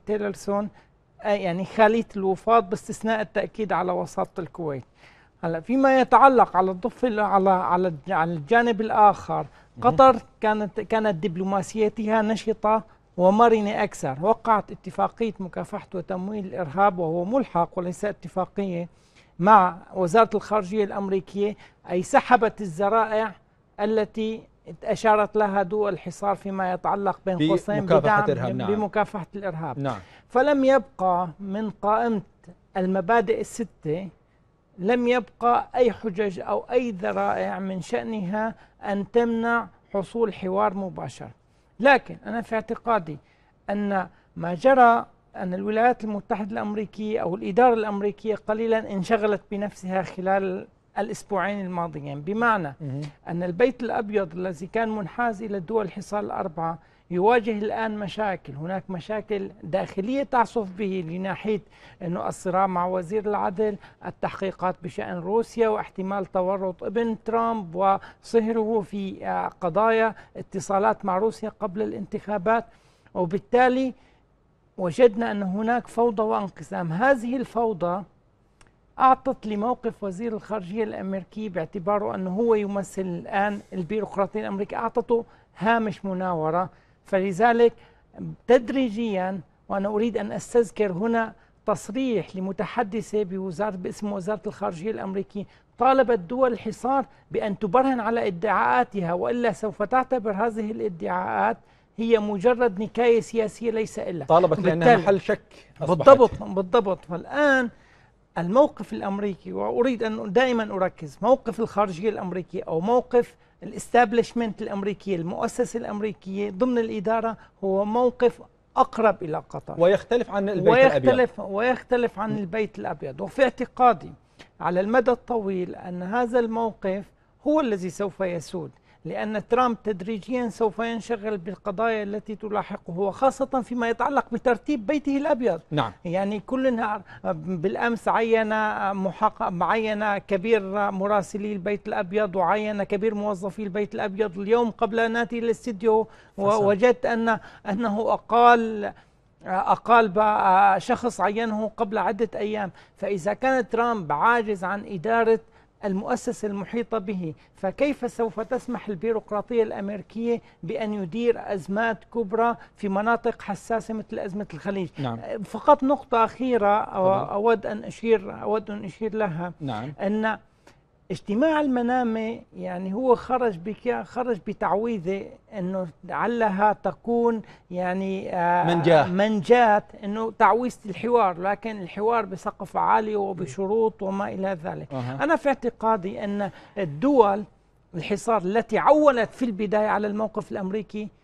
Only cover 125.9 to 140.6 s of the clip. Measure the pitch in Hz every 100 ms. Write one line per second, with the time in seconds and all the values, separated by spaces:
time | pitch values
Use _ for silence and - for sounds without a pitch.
125.9 | 180 180 233 240 240 233 226 226 - 196
126.9 | 190 190 _ _ _ - 302 269 202 180
127.9 | - 196 - 190 175 - 185 147 - _
128.9 | _ - 202 214 214 - 247 254 226 214
129.9 | 196 185 220 175 254 240 - 226 185 233
130.9 | 233 - 226 214 208 170 185 - 190 226
131.9 | 220 202 208 - 208 214 208 175 202 -
132.9 | 170 196 185 269 - 277 269 233 240 233
133.9 | 233 247 277 - 233 - 233 - 294 202
134.9 | 302 285 277 294 277 240 165 - 151 113
135.9 | - 175 180 196 208 - 262 262 226 226
136.9 | 208 185 - 190 170 156 185 180 - 233
137.9 | 233 - 185 226 226 214 220 214 214 202
138.9 | 196 190 165 214 - 226 175 170 220 220
139.9 | 208 214 202 - 196 208 220